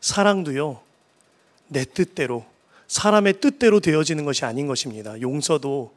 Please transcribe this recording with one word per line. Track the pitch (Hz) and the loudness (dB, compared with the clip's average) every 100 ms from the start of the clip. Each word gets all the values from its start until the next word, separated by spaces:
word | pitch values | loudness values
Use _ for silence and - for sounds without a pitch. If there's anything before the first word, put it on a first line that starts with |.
사랑도요, | - - 202 196 160 135 151 123 _ _ _ _ _ _ _ _ _ | -4 2 2 2 -2 -4 -4 -8 _ _ _ _ _ _ _ _ _
내 | 127 | -6
뜻대로, | 131 - 175 - 131 120 110 _ _ _ _ | -4 -2 -2 -2 -4 -4 -8 _ _ _ _
사람의 | - 208 214 202 190 | -2 4 4 4 2
뜻대로 | 285 277 233 208 | 0 4 4 4
되어지는 | 175 156 156 156 | 4 2 0 -2
것이 | 147 131 | -4 -4
아닌 | 127 117 143 | -4 -4 -4
것입니다. | 127 131 107 107 110 | -4 -6 -10 -14 -8
용서도 | 127 147 143 156 143 139 117 | -4 -4 -2 -2 -2 -6 -8